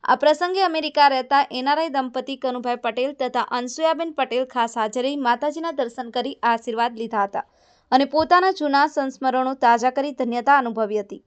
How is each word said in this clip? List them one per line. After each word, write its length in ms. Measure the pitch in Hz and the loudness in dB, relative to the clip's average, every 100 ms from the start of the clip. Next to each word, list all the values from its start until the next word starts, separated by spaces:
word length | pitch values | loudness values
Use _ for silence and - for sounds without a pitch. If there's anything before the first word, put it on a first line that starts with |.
આ 120 | - 254 | 0 2
પ્રસંગે 440 | 285 302 359 381 | 4 2 0 0
અમેરિકા 440 | 370 320 302 294 285 | 0 0 -2 4 4
રહેતા 380 | 269 254 277 269 | 4 2 0 0
એન 180 | 247 262 | -2 -2
આર 100 | 294 | 0
આઈ 100 | 330 | 0
દંપતી 480 | 269 254 254 254 269 | -2 -4 -6 -8 -6
કનુભાઈ 400 | 254 247 240 240 | -6 -4 -4 -4
પટેલ 360 | 240 226 269 | -4 -2 -4
તથા 280 | 285 254 247 | -4 -4 -2
અનસુયાબેન 720 | 220 247 247 254 320 311 330 | -2 -4 -6 -2 0 0 -4
પટેલ 320 | 311 247 240 | -4 -2 -2
ખાસ 320 | 254 254 233 233 | -4 -2 -4 -2
હાજર 260 | 220 254 | -4 -2
રહી 140 | 262 285 | -4 -2
માતાજીના 560 | 247 240 294 302 330 | -2 0 -2 -4 -8
દર્શન 380 | 294 254 247 233 | -4 -6 -6 -8
કરી 240 | 247 247 - | -6 -6 -4
આશીર્વાદ 580 | 233 233 226 220 240 226 | -2 -2 -4 -2 -2 -4
લીધા 240 | 226 220 | -6 -2
હતા 180 | 202 - - _ _ _ _ | -2 -4 -10 _ _ _ _
અને 120 | 262 | 2
પોતાના 460 | 269 294 320 359 381 | 2 0 4 6 4
જૂના 340 | 370 294 277 294 | 0 0 2 2
સંસ્મરણો 680 | 294 269 262 262 254 254 | 0 -4 -2 0 0 0
તાજા 360 | 269 240 233 247 | 2 4 4 2
કરી 220 | 254 285 | 0 -4
ધન્યતા 460 | 269 247 240 233 285 | -2 -2 0 4 4
અનુભવી 420 | 240 226 214 208 | 4 -2 -2 -2
હતી. 180 | 202 - | -4 -14